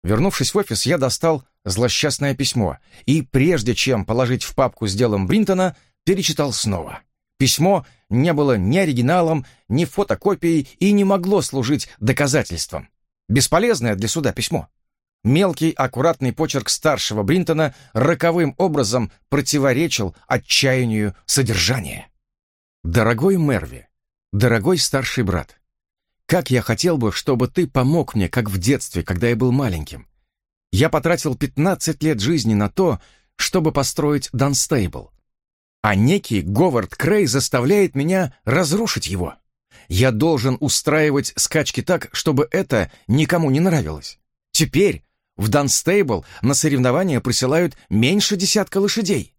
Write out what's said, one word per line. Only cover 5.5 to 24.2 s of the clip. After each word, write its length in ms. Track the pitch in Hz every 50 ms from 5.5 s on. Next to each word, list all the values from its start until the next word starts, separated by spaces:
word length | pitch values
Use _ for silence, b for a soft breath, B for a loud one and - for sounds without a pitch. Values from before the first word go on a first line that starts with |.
| 190 185 185 185 b b b b b b _
перечитал 500 | - 190 190 175 - 156 - 151 139 -
снова. 480 | - - 113 98 87 78 - - - _ _ _ _ _ _ _ _
Письмо 480 | 135 127 - - 151 185 202 175 139 b b b b b
не 240 | 98 120 139 175 165
было 240 | 143 147 139 123 104
ни 200 | 90 98 131 185
оригиналом, 680 | 196 160 139 120 120 123 170 185 170 160 160 151 127 b b b b b
ни 180 | - - 170
фотокопией 840 | 147 - - 202 - - - - 208 196 - - 170 165 156 143 B B B
и 120 | - 196
не 120 | 208 202 202
могло 380 | 190 196 196 170 190 202 196
служить 480 | 143 - - 139 120 117 151 135 - B B B
доказательством. 920 | 104 113 127 123 143 139 127 151 120 - 87 80 - - - 78 - _ _ _ _ _ _ _ _ _
Бесполезное 680 | 104 135 131 - - 165 208 240 226 151 117 117 104
для 120 | 95 104 113
суда 260 | - 165 147 120 95
письмо. 360 | - 113 - 165 120 85 - _ _ _ _ _ _ _ _ _ _ _
Мелкий, 480 | 107 131 160 202 190 160 - 160 165
аккуратный 600 | 156 - - 127 - 120 135 170 160 - - 123 -
почерк 360 | - 160 147 - 139 117 -
старшего 520 | - - - 156 143 113 - - 113 107
Бринтона 540 | 104 98 151 185 175 - 165 151 160 143 B B B B B
роковым 600 | 113 123 151 170 - - 170 165 175 170 147 135 _
образом 540 | 180 190 156 147 123 101 113 127 113 95 b b b _
противоречил 840 | - 139 143 - - 147 135 139 123 123 165 165 - - 107 90 b b b b
отчаянию 880 | 127 127 - - - - 139 135 131 131 127 117 110 107 104 104 92 b b b
содержания. 800 | - - 131 123 113 92 85 85 131 135 92 67 - - - _ _ _ _ _ _ _ _ _ _ _ _ _ _ _ _
Дорогой 540 | 85 85 123 110 107 120 110 151 196 196 180
Мерви, 500 | 160 143 131 95 - 113 123 123 - _ _ _ _ _ _ _